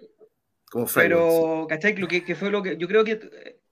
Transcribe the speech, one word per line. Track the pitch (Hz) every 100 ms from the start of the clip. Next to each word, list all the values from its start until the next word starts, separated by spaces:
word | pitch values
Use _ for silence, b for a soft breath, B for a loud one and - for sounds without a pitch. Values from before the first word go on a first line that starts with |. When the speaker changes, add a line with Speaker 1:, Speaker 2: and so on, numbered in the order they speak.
| - _ - _ _ _ _
Speaker 1:
como | 117 117
Freeway, | - 165
Speaker 2:
pero, | 170 165 165 160 160
Speaker 1:
sí. | 156
Speaker 2:
¿cachai? | 156 208 196
Lo | 175
que, | 175 180
que | 160
fue | 196
lo | 202
que, | 190 160
yo | 175
creo | 214 214
que, |
eh, | 214 - - - - _